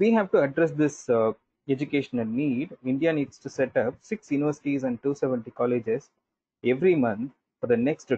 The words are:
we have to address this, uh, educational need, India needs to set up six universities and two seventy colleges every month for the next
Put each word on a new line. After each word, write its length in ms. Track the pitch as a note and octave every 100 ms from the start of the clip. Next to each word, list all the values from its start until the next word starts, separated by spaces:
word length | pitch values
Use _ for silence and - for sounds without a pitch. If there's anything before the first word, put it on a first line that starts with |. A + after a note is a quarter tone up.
we 100 | G#3+
have 220 | A3+ F#3+
to 80 | G3
address 320 | C#3 C#3 E3
this, 360 | D3 D3+ - -
uh, 240 | A#2 A2 - _ _ -
educational 560 | C3+ C#3+ C#3+ - B2
need, 520 | A2 A#2+ D3 B2 F3 -
India 280 | B2+ C3+ E3
needs 260 | D3+ C3 -
to 100 | C#3
set 280 | - C3 C3+
up 180 | A2 -
six 320 | - G#3+ -
universities 500 | C#3+ D3 D3 C#3+ C#3
and 180 | C3 A#2
two 120 | C#3
seventy 380 | C#3+ C3+ B2 A2+
colleges 580 | - B2 B2 A2 B2+ - _ _ _ _ _
every 320 | A#2+ C3 F#3 E3
month 340 | A#2 G#2 C#3 - _ _
for 80 | A#2+
the 80 | A#2
next 340 | B2 A#2+ -